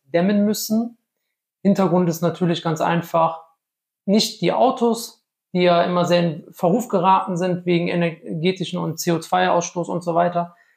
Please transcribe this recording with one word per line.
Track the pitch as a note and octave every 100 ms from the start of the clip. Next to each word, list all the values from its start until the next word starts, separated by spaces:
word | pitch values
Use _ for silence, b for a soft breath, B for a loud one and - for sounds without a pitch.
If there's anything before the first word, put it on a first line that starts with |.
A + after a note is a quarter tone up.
| C3+
dämmen | E3 F#3+ G#3 G#3
müssen. | G3+ - A3 A#3+ - _ _ _ _ _ _
Hintergrund | G3 G3 F#3 F3+ F3
ist | E3
natürlich | E3+ E3 F3 D#3+
ganz | E3 D#3
einfach, | - E3+ - E3 D#3+ - - _ _ _ _ _ -
nicht | A3 - -
die | F3
Autos, | - B3+ B3+ A#3 A3+ - - _ _ _
die | F3+
ja | F3 E3+
immer | F3+ F3+
sehr | F3 F3
in | E3+ D3+ -
Verruf | - F3 A3+ A3+
geraten | F#3+ F#3 F#3+ - F3
sind | F#3 F3 F3+
wegen | E3+ F3
energetischen | F3 E3+ E3 A3 E3 F3+ F#3 D#3+ F3
und | E3+ D#3+
C | F3
O | D#3+
zwei | - F3+ F3+
Ausstoß | F3 E3+ F3+ E3+
und | F3
so | F3 E3+
weiter, | F3 E3+ F3 b b